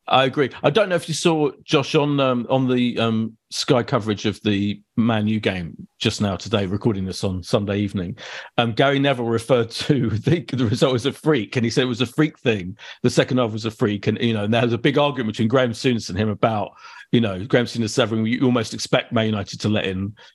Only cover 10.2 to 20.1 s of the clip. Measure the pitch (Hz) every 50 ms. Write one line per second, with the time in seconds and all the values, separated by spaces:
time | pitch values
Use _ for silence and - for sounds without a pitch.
10.2 | - - 151 180 - - - 120 131 107 127 120 165 135 127 120 110 139 117 -
11.2 | - 151 156 123 101 - - 131 113 117 - 147 127 127 120 110 127 113 - -
12.2 | 156 151 - _ _ 131 113 101 87 92 104 - - - - - - 123 117 -
13.2 | 135 - 131 123 123 110 107 113 107 113 - - 131 104 104 101 - - 107 -
14.2 | - 117 113 107 104 104 117 117 127 120 117 113 - 151 123 147 143 143 135 131
15.2 | 120 110 104 - 110 107 117 131 127 120 110 - - 135 123 110 - - 92 95
16.2 | 107 110 104 - - 120 113 104 98 - - - - - - - - _ - 123
17.2 | 117 104 95 90 98 - - 127 120 107 - 117 113 104 - - 120 107 113 110
18.2 | 110 110 120 - 139 127 123 120 110 - - 113 - - - 131 - - - 117
19.2 | 110 110 107 101 95 - - - - 104 107 104 - - 95 92 98 101